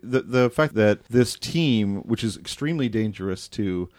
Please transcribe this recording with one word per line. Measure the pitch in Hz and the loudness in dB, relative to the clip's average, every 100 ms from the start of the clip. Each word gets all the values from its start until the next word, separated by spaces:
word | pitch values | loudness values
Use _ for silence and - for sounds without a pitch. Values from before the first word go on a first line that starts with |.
the, | 107 127 | -2 -2
the | 117 127 123 | 0 2 2
fact | 135 151 110 | 2 0 4
that | 107 101 - | 4 4 0
this | 120 120 - | 2 2 0
team, | - 165 156 113 101 101 | -6 0 2 2 0 -4
which | - 113 | -4 -2
is | 113 - | -2 -6
extremely | - - 147 165 123 | -12 -8 -4 -2 -2
dangerous | 110 110 95 95 92 - | -2 -2 -4 -6 -6 -8
to | - 98 90 87 | -4 -2 -2 -6